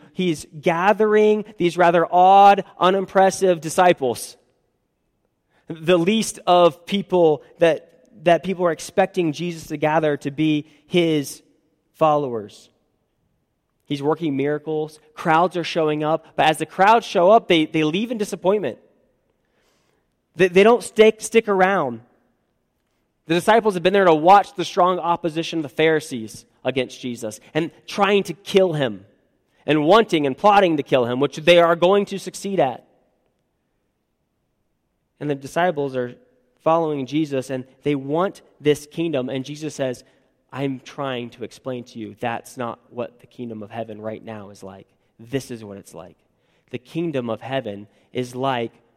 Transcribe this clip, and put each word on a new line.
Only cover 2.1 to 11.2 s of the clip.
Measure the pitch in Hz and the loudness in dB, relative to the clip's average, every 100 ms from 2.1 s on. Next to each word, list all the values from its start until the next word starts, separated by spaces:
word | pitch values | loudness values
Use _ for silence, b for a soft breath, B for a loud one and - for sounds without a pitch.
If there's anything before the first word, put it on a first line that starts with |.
odd, | 180 185 196 202 196 - B | 4 6 8 8 6 0 B
unimpressive | 180 196 190 196 190 - 190 165 | 0 2 0 2 2 2 0 0
disciples. | 156 - 180 - 127 104 - - _ _ _ _ _ _ _ _ _ _ _ _ - | -2 2 2 2 -2 -4 -10 -20 _ _ _ _ _ _ _ _ _ _ _ _ -16
The | 160 160 180 | -8 0 0
least | 170 220 - - - | 2 0 -2 -4 2
of | 175 170 - - | 4 4 2 -6
people | 202 - 185 160 139 b b | -6 -2 2 2 2 b b
that, | 165 143 - _ _ - | 0 0 -8 _ _ -4
that | 165 165 | 0 0
people | 185 180 | 0 -4
are | 175 | -2
expecting | 156 - - 190 185 165 | -4 -6 -2 -2 -2 -4
Jesus | 143 175 165 - | -4 -8 -10 -12
to | 151 | -4
gather | 151 160 156 143 | -2 0 0 -2
to | 143 | -6
be | 139 156 147 - b b | -2 0 0 -4 b b
his | 180 165 151 | 0 2 0